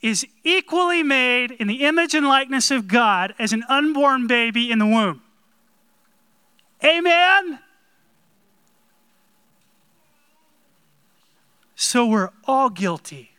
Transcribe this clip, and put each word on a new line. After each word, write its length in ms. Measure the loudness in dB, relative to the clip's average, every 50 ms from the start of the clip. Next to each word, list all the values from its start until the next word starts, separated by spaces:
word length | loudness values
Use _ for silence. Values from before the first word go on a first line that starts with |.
is 260 | -2 -4 -4 -4 -6 -8 _ _ _
equally 580 | 0 0 0 -2 -2 -2 -2 0 0 0 0 0
made 480 | 0 0 0 2 2 0 0 -2 -4
in 160 | -6 -6 -6
the 180 | -6 -4 -2 -2
image 300 | 0 0 0 0 0 0
and 120 | 0 2
likeness 440 | 2 2 2 0 0 -4 -2 -2 0
of 180 | -2 -2 -2 0
God 460 | 2 2 4 4 2 0 -2 -4 -4 _
as 140 | -4 -4 -4
an 120 | -4 -2 -2
unborn 580 | 0 0 0 0 0 2 2 2 2 2 0
baby 440 | 0 0 0 0 0 -2 -2 -2 0
in 80 | 0 0
the 80 | 2
womb. 340 | 2 2 2 2 0 -4 -6 _ _ _ _ _ _ _ _ _ _ _ _ _ _ _ _ _ _ _ _ _ _ _ _ _ _ _ _ _ _ _ _ 0
Amen? 760 | 2 2 2 2 2 2 4 4 4 4 2 2 -2 -10 -12 _ _ _ _ _ _ _ _ _ _ _ _ _ _ _ _ _ _ _ _ _ _ _ _ _ _ _ _ _ _ _ _ _ _ _ _ _ _ _ _ _ _ _ _ _ _ _ _ _ _ _ _ _ _ _ _ _ _ _ _ _ _ _ _ _ _ _ _ _ _ _ _ _ _ _ _ _ _ _ _ _ _ _
So 300 | -6 -6 -2 0 0 0
we're 240 | 2 2 0 0 -2 _ _ _
all 260 | -2 0 0 0 0
guilty. 640 | -2 -4 -6 -6 -6 -6 _ -16 -20 -20 -20 _ _